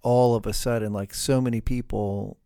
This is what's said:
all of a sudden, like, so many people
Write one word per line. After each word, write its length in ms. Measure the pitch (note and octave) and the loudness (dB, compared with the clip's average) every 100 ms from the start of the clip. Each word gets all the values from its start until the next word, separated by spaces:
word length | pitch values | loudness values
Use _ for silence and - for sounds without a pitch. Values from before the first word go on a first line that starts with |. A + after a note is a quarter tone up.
all 340 | A#2+ B2 B2 A#2 | 2 4 4 4
of 100 | G#2+ | 0
a 80 | |
sudden, 400 | - B2+ A#2 G#2+ | -2 0 0 -2
like, 200 | G2+ G2 | -4 -6
so 280 | - - C3 | -4 0 2
many 200 | B2+ A2+ | 2 -2
people 760 | - B2 - G#2+ G2+ G2+ G2+ - | -2 -2 -2 -4 -2 -4 -8 -12